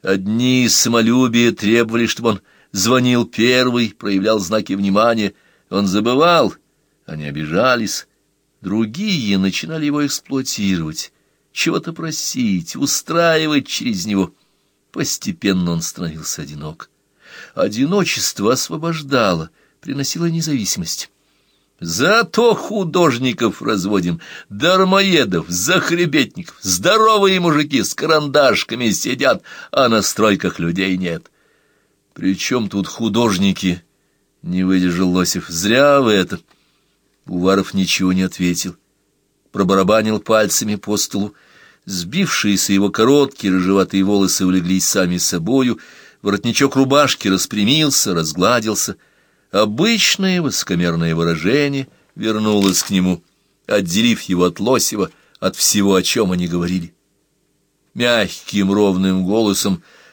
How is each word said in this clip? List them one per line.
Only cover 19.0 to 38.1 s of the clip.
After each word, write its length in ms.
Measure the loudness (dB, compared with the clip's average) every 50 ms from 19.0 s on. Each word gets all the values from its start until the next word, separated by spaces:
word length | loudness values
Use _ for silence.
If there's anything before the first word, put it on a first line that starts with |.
| -4 -2 0 2 2 2 0 -2 -4 -10 _ _ _ _ _ _
приносило 440 | -10 -8 -6 -6 -6 -6 -4 -2 -2
независимость. 840 | -2 -2 -2 -2 -2 -2 -2 -2 -4 -4 -6 -6 -8 -8 -10 -10 -14 _ _ _ _ _ _ _ _ _ _ _ _ _ _
«Зато 760 | -10 -8 -2 0 2 4 4 4 2 2 2 4 4 4 4
художников 1040 | 2 -2 -6 -4 -4 -4 0 2 4 4 4 2 2 -2 -2 0 0 0 -2 -2 -2
разводим, 600 | -4 -2 -2 -2 0 0 0 0 0 0 -4 -4 -10 -18 -20 -20 -18 _
дармоедов, 1000 | -6 0 2 2 4 4 4 4 4 2 4 4 4 2 2 2 0 -2 -2 -4
захребетников, 1080 | -6 -4 0 0 0 0 2 0 0 0 0 2 2 0 0 0 _ -16 -16 -16 -18 -10
здоровые 800 | -4 -4 -4 0 2 2 4 4 4 4 4 4 4 4 2 2
мужики 420 | 2 2 2 2 0 0 0 -2 0
с 100 | -2 -4
карандашками 960 | -4 0 0 0 0 0 2 2 4 4 4 2 -2 -2 -6 -6 -2 -2 -2
сидят, 520 | -2 -2 -2 -4 -4 0 0 0 0 0 _ -18 -20 -20 -16 -4
а 180 | 0 2 2 4
на 120 | 2 2
стройках 560 | 0 -2 0 2 2 2 2 2 0 -4 -4
людей 400 | -4 -4 -4 -2 -2 -2 -2 -2
нет». 320 | -4 -4 -6 -6 -8 _ _ _ _ _ _ _ _ _ _ _ _ _ _ _ _ _ _ _
«При 240 | -4 -2 -2 -2
чем 320 | -2 -2 -4 -2 -2 -4 -2
тут 180 | -4 -4 -4
художники?» — 960 | -4 -6 -4 -4 0 2 2 2 2 2 2 0 0 0 0 -2 -2 -2 -2 _ _ _ _ _ _ _ _ _ _ _ _
не 220 | -10 -6 -4 -2 0
выдержал 480 | 2 2 2 2 0 0 0 0 2
Лосев. 380 | 2 2 0 0 -2 -6 -6 -8
«Зря 500 | -8 -6 0 2 4 4 6 6 4 4
вы 140 | 4 4 4
это». 260 | 2 2 0 -4 -14 _ _ _ _ _ _ _ _ _ _ _ _ _ _ _ _ _
Уваров 460 | -8 -4 0 2 2 2 2 0 -2 -2
ничего 400 | -2 0 0 0 0 0 0